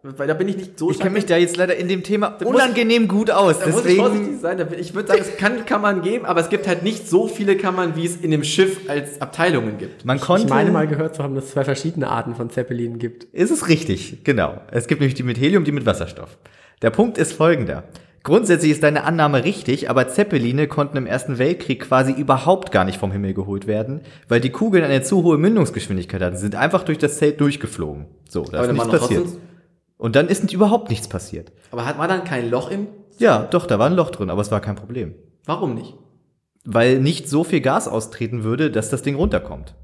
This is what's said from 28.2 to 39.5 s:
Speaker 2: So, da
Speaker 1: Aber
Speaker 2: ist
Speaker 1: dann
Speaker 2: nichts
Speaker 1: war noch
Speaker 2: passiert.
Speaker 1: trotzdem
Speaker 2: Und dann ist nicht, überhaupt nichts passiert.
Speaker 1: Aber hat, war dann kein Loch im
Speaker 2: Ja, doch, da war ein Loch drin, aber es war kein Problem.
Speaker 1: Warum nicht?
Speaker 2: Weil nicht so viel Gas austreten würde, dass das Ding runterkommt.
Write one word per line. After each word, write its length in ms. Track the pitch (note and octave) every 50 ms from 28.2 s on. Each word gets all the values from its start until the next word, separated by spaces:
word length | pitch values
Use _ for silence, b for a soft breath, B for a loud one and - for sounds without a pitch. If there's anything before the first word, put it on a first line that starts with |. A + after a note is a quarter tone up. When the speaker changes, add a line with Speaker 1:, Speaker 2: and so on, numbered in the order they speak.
| _ _
Speaker 2:
So, 140 | - F2 D2+
da 140 | - - -
Speaker 1:
Aber 20 |
Speaker 2:
ist 60 | B2
Speaker 1:
dann 80 | B2 -
Speaker 2:
nichts 120 | C3+ A#2
Speaker 1:
war 60 | A2+ -
noch 80 | -
Speaker 2:
passiert. 220 | B2 B2 - E3 F3+
Speaker 1:
trotzdem 180 | F3 - B B B B B B B B _ _ _ _
Speaker 2:
Und 180 | _ - A#2 A2+
dann 140 | C3+ D#3+ F3+
ist 120 | A#3 -
nicht, 120 | - - -
überhaupt 360 | F3+ G#3+ G3+ A3 A#3 - -
nichts 200 | A#2 - - -
passiert. 420 | - F2+ - - - - - - b b b b
Speaker 1:
Aber 140 | - A#2+ A#2
hat, 120 | C3 D3+
war 100 | C#3 D#3+
dann 160 | F3 F#3+ F3+ -
kein 260 | F3 D#3 B2 A#2+ A#2
Loch 220 | A#2+ B2+ - -
im 160 | F#3+ G3 G#3 G3+ - - - _ _
Speaker 2:
Ja, 280 | - A#3 A3 C3+ G#2+ - -
doch, 140 | - F3 -
da 120 | - A#2
war 100 | G2 A2+ D3
ein 60 | F3+
Loch 120 | F#3 D#3+ -
drin, 200 | - - G2+ F2+
aber 100 | F2 G2+
es 120 | G#2 G#2
war 100 | G#2+ G2+
kein 140 | - G#2+ G2
Problem. 400 | - - G2 A#2+ B2+ G2+ D#2+ E2+ - - _ _ _ _
Speaker 1:
Warum 300 | - D#3 - G3 C#3+ A#2
nicht? 180 | A2 - - - - _ _ _ _ _ _ _ _ _ _ _ _ _
Speaker 2:
Weil 360 | - G2 A2+ A#2+ B2+ C3 C3+
nicht 280 | C3 D3 E3 - -
so 160 | - C#3+ D3+ E3+
viel 160 | - - D#3+
Gas 300 | B2+ C3+ D3 G#3+ - -
austreten 560 | - A2+ A2 - - - A#2 A2+ A#2+ A#2 G#2+
würde, 260 | A2 A#2 C3 D#3 D3
dass 180 | G#2+ A2 A2 -
das 120 | C#3 B2+
Ding 140 | - C#3 C#3+
runterkommt. 600 | C3+ F3 - - F2+ - -